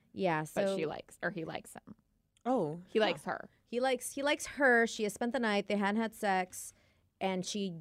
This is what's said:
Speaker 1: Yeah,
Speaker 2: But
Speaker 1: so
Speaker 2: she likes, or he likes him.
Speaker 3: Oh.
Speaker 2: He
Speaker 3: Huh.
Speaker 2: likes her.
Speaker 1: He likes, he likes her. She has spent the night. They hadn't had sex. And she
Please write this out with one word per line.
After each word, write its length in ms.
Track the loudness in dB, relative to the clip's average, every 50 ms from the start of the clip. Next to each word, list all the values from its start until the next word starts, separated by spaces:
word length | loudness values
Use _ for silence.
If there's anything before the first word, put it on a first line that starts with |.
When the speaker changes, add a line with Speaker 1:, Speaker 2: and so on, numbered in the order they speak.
| _ _ -6
Speaker 1:
Yeah, 280 | -2 0 2 2 2 0 -2 -2
Speaker 2:
But 140 | 0 0 0
Speaker 1:
so 100 | 0 0
Speaker 2:
she 80 | -2
likes, 320 | -4 -4 -8 -12 -16 -12 -6 -6
or 60 | -4
he 160 | -4 -4 -6
likes 280 | -8 -8 -10 -12 -12 -16
him. 220 | -18 -18 -18 -20 -20 _ _ _ _ _ _ _ _ _
Speaker 3:
Oh. 360 | 0 0 2 0 0 -2 -6 -10 -2
Speaker 2:
He 100 | 2 2
Speaker 3:
Huh. 60 | 2
Speaker 2:
likes 180 | 2 2 -2 -4
her. 260 | -6 -6 -6 -8 -14 -20 _ _ _
Speaker 1:
He 120 | -4 0
likes, 320 | 0 0 0 -2 -4 -6 -6
he 80 | -2
likes 240 | 0 0 0 0 -2 -8
her. 380 | -2 4 6 6 8 8 6
She 180 | 4 2 -2 -4
has 100 | -4 -2
spent 180 | -2 -4 -2
the 80 | 0 0
night. 280 | 0 2 2 2 2 0
They 80 | 0 0
hadn't 240 | 2 2 2 2
had 120 | 0 -2 -2
sex. 600 | -2 0 2 2 2 0 -2 -6 -12 -14 -14 -16 _ _ _ _ _ _ _ _ _
And 240 | -2 -2 0 -2 -2
she 280 | -4 -4 -2 -4 -4 -4 -6